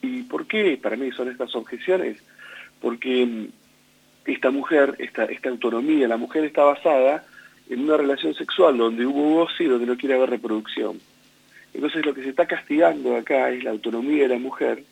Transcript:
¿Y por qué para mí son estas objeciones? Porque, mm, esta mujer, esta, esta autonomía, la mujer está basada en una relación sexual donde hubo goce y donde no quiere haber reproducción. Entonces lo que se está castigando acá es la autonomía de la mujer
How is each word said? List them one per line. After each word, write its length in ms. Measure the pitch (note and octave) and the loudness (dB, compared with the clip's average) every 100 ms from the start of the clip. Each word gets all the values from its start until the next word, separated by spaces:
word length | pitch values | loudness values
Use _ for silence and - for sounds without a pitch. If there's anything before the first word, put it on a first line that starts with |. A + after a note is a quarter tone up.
¿Y 180 | C4 B3+ | -6 -8
por 220 | B3 - - | -8 -10 -6
qué 320 | A3 G3+ C3+ | 0 0 0
para 160 | - A2 | -4 -4
mí 160 | C3+ | -6
son 200 | B2 B2+ | -6 -8
estas 240 | B2 - B2 | -6 -6 -6
objeciones? 640 | A2 A#2+ - F#3 C#3+ G#2+ _ - - - - _ | -8 -10 -2 0 0 -8 _ -20 -20 -20 -20 _
Porque, 460 | B2 A#2 B2+ B2+ B2 | -6 -4 0 2 2
mm, 220 | A2+ G#2 - _ _ _ _ _ _ - | 0 -10 -14 _ _ _ _ _ _ -8
esta 260 | C3 G3+ | 0 0
mujer, 420 | C#3 C3 D#3 C#3 C3+ | 0 2 4 4 2
esta, 260 | - - A2 | -10 -4 -4
esta 240 | - C3+ | -4 -6
autonomía, 580 | A#2+ A#2+ A#2 C#3 D#3 B2 | -4 -2 -2 2 2 2
la 100 | A#2 | 0
mujer 280 | A#2+ D#3 D3+ | -2 -2 -2
está 180 | D3+ | 4
basada 640 | C#3+ C#3+ E3+ C#3+ C3 A#2+ - - - _ _ | 4 4 2 4 4 2 -6 -20 -20 _ _
en 120 | B2 | -4
una 180 | C#3+ D3+ | 2 2
relación 380 | C#3+ C#3 D#3 D3 | 2 0 -2 -4
sexual 420 | - - F3 B2+ | -6 4 4 6
donde 300 | A2+ A2+ B2+ | 0 0 -2
hubo 280 | C#3 D3 D#3+ E3 | 2 2 4 2
goce 180 | - | 0
y 40 | E3+ | 0
donde 200 | B2 A#2+ | 0 0
no 100 | B2 | -2
quiere 160 | C3+ | 0
haber 160 | C3 C3 | 2 2
reproducción. 680 | B2 A#2+ G#2+ G#2+ - G#2 - _ _ _ _ _ - - | 0 -2 -4 -4 -6 -6 -8 _ _ _ _ _ -20 -16
Entonces 320 | - C#3+ D#3+ D3+ | -6 -4 -2 -2
lo 80 | |
que 80 | C3+ | -2
se 80 | C3+ | -6
está 160 | C3 F3 | 0 0
castigando 680 | E3+ - D3 E3+ D3+ B2+ A#2+ | 0 -2 4 4 4 -2 -2
acá 340 | - C#3 B2+ | 0 2 2
es 140 | B2+ | -2
la 80 | B2+ | -4
autonomía 520 | A2 A2+ A2+ C3 D3+ | -6 -4 -4 0 2
de 120 | C3+ B2 | 2 2
la 40 | |
mujer 440 | B2+ C3+ B2+ A2 - | -2 -4 -2 -2 -8